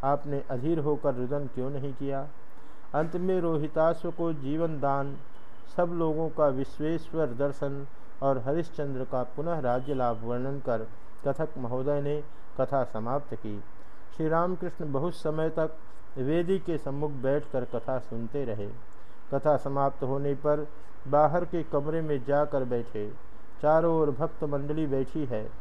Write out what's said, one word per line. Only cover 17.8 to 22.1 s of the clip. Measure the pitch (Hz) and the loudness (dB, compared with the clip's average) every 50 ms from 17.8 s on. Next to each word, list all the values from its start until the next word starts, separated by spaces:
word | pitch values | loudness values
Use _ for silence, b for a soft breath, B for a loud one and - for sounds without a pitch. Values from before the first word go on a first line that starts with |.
| - - 131 127 | 0 0 0 0
सुनते | 123 - 120 113 117 113 - 143 139 | 0 0 -2 -2 0 0 0 0 0
रहे। | 120 104 107 101 104 120 127 - - B B B B B B B - - | 0 0 0 -2 -2 -2 -2 -2 -2 B B B B B B B 0 0
कथा | 139 135 156 147 131 | 2 4 4 4 4
समाप्त | - 139 139 139 139 135 - - - | 2 0 0 2 2 2 2 0 0
होने | 127 135 139 143 143 143 | 0 0 2 2 0 0
पर | 135 147 151 147 151 151 143 - B B B B - - 135 | 2 2 2 2 2 0 -2 -2 B B B B -4 -2 2
बाहर | 135 147 151 151 147 175 175 | 4 6 6 6 4 2 0
के | 170 - 170 151 | 0 0 -2 -2
कमरे | - - 147 143 151 151 165 | 0 0 0 0 0 0 0
में | 160 156 | 0 0